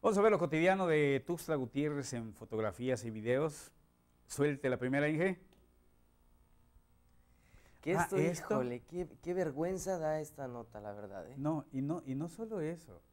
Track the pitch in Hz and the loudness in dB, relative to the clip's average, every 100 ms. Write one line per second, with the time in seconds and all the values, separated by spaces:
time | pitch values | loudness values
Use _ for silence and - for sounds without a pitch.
0 | 202 202 208 202 160 156 175 190 185 156 | 4 6 6 6 4 4 4 4 4 6
1 | 143 139 - 170 - 151 127 139 147 143 | 6 4 0 -6 0 -2 0 0 0 -2
2 | 131 123 113 104 113 110 110 98 127 123 | -4 -6 -8 -10 -6 0 0 0 -2 0
3 | 117 110 110 127 160 143 - _ _ _ | -2 -6 0 2 2 -4 -18 _ _ _
4 | _ _ _ - 147 139 135 123 127 139 | _ _ _ 0 0 2 0 0 2 2
5 | 147 156 185 180 - _ _ _ _ _ | 2 2 2 0 -10 _ _ _ _ _
6 | _ _ _ _ _ _ _ - _ _ | _ _ _ _ _ _ _ -20 _ _
7 | _ _ _ _ _ - - - 143 190 | _ _ _ _ _ -20 -20 -10 -2 0
8 | 165 190 160 170 - 214 123 123 - 170 | 2 2 2 0 -2 -2 0 -4 -8 -8
9 | 175 - 165 180 170 139 170 185 180 185 | -8 -8 -6 -2 -2 -2 -2 -2 -4 -2
10 | 156 156 151 - 135 120 110 107 104 104 | 0 -2 -4 -10 -10 -10 -12 -12 -12 -10
11 | 104 98 87 135 147 156 - 135 139 170 | -10 -12 -12 -6 -2 -2 -4 -4 -4 -4
12 | 151 131 165 - 226 214 151 170 - 90 | -4 -6 -6 -8 -6 -4 -4 -6 -12 -20
13 | _ | _